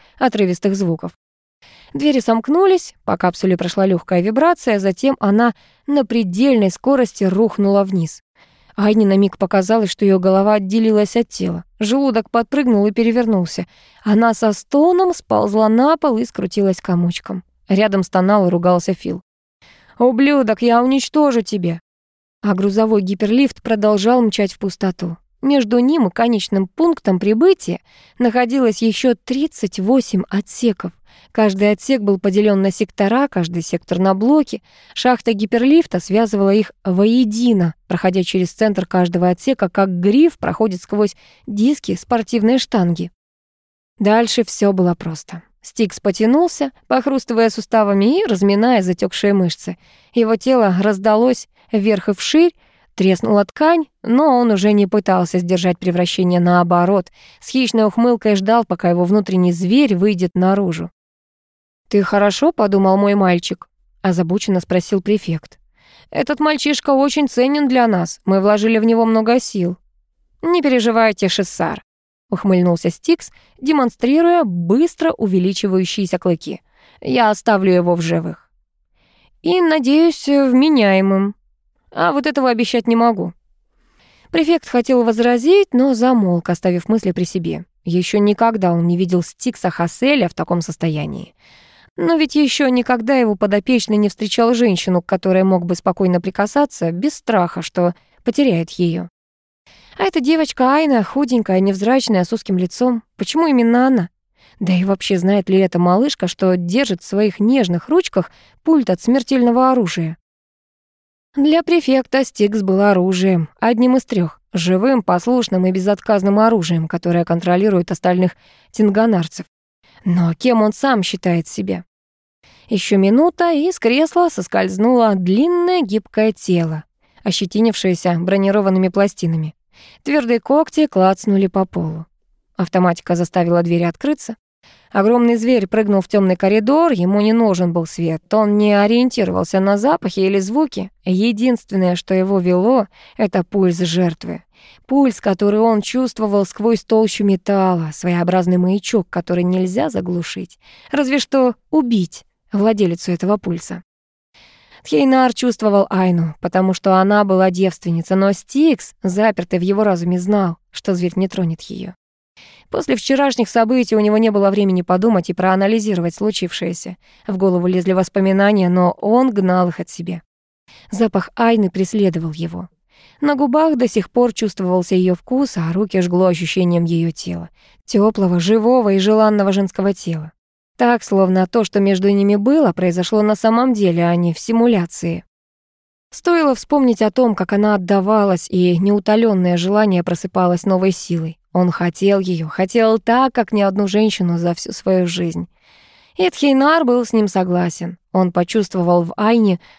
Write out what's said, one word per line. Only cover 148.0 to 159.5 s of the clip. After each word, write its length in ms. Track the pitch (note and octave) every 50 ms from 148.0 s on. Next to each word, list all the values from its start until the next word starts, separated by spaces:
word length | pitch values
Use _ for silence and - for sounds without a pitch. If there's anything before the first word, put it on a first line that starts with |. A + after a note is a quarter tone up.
| - F3+ F3 F3 E3+ F3 F#3 F#3 E3+ F3+ F3+
маячок, 500 | F3+ F3+ F3+ G3 G3+ - - - G#3 F3+ _
который 340 | - F3+ - - F3 F3 F3
нельзя 460 | F3+ F#3 F#3 F#3 F3+ F#3 A#3+ D4+ D4+
заглушить, 680 | A3+ F#3+ F3+ F3+ F3 E3+ E3 - - F#3+ F3+ - - _ _ _ - - - -
разве 280 | - D4 C#4 B3+ C#4 C#4+
что 340 | - - C#4 C4+ B3+ B3 A3+ _ _ -
убить 560 | D4+ D#4 B3+ A#3+ A#3 G3 F3 - - - _ _ _ _ _ -
владелицу 600 | - G3 G#3 A3+ A3 G#3 G3+ F3 E3+ - - F#3
этого 260 | F3 - F3+ G3 G#3
пульса. 460 | G3 - F3+ E3+ E3+ - - F3+ F3 - _ _ _ _ _ _ _ _ _ _ _ _ _ _ _ _ _ - - _
Тхейнар 500 | - D4+ D4 C#4 C4 C4 C4 B3+ B3 A#3
чувствовал 520 | - B3 B3 A3+ - A3 G#3 G3+ G3+ F#3+ -
Айну, 460 | - F#3 F#3 F#3 F3 E3+ E3 D#3 - -
потому 320 | - F3 - F#3 F#3 F#3+ F3+
что 220 | - - G3 F#3
она 280 | F#3 F#3+ G3+ G#3 G#3 G3+
была 260 | G3 F#3+ F#3 F#3+ F#3
девственница, 640 | F3+ F3+ F#3+ F#3 - - - E3+ E3+ E3 D#3+ - F#3+
но 160 | F#3+ G3 G3
Стикс, 640 | G3 - - - - C#4 D#4 E4 B3 - - - - _ -
запертый 560 | F#3 F3+ G3+ G#3+ A3 G3+ - F3+ -